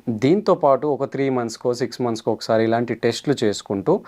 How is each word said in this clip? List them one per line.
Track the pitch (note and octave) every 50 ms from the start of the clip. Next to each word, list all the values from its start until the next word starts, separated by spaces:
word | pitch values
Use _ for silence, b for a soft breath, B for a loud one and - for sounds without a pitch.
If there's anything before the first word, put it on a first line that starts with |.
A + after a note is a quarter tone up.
| - -
దీంతో | A#2 G#2+ A2 C3 E3+ G#3 - - F#3
పాటు | D#3+ - C#3+ C3+ B2+ C3
ఒక | D3+ C#3+ A#2+ C#3
త్రీ | C3 - C3+ C#3 C3+
మంత్స్‌కో, | C3 B2 A#2 A#2 A2+ - - B2+ B2
సిక్స్ | A#2 C3 A#2+ - -
మంత్స్‌కో | B2+ A#2+ A#2 A2 - - A2
ఒకసారి | G#2+ - - A#2 A2+ A2+
ఇలాంటి | A2+ A2+ A#2 A#2+ A#2 A#2+
టెస్టులు | A#2 - A#2+ A#2 - - - C#3 - -
చేసుకుంటూ | G#2+ G2+ - - - G#2+ G2 F#2 - E3 G#3 -